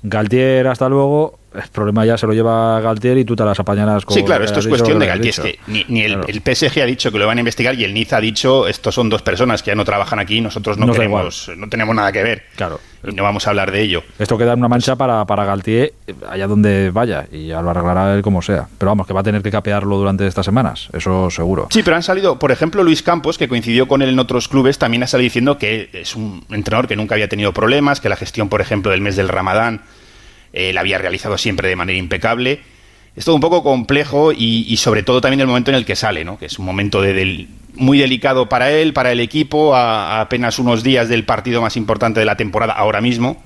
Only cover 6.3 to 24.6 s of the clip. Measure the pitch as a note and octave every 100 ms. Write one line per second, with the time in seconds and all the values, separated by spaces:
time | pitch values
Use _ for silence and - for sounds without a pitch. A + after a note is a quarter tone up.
6.3 | G#2 C#3 B2+ D3 D3 B2 B2+ B2+ G#2+ G#2
7.3 | A#2 A#2 - A#2+ C3 G2+ G#2 A2 A#2+ A2
8.3 | G#2+ C3 C3 G2+ - - G#2+ A2+ G#2 -
9.3 | F2+ B2 A2 - G#2 G#2 G2+ F#2+ G#2+ G2
10.3 | A2 A2+ A2+ G#2 G#2 A#2 A2+ A2 G2+ F2+
11.3 | - - F2 G#2 A#2 A2 A2+ G2+ G2+ G#2+
12.3 | A2 - - F#2 D#2 - - - F#2+ G2+
13.3 | G2+ G#2+ G2+ F#2+ G2 G#2+ E2+ - - G#2+
14.3 | A2 A#2 A#2+ A#2+ B2 - B2 C3+ A#2 G2+
15.3 | G#2 G2+ G2 G2 A2+ D3+ - - F#2 -
16.3 | F#2+ G2 G#2 G#2 G2 F#2+ F#2 A#2+ D#2 D#2
17.3 | D2+ D#2 D#2+ E2+ E2+ F2 F2+ G2 G2+ G2+
18.3 | F#2 E2+ F#2+ - - G2 G#2 F#2 F#2+ G2
19.3 | G#2 G2+ G2+ G2+ G2+ G2 G2+ G2 G2 G2
20.3 | F#2 G2 A2 - - - - - F#2 F#2
21.3 | F2 E2+ F#2+ - A3 F#3+ E3 E3+ F#3+ G3
22.3 | C3 D3 B2+ E3 G#3 E3+ D#3 - E3+ D3
23.3 | D#3+ C#3 B2 A2+ A#2 C3 C#3 C3 C3 B2+
24.3 | B2 - C#3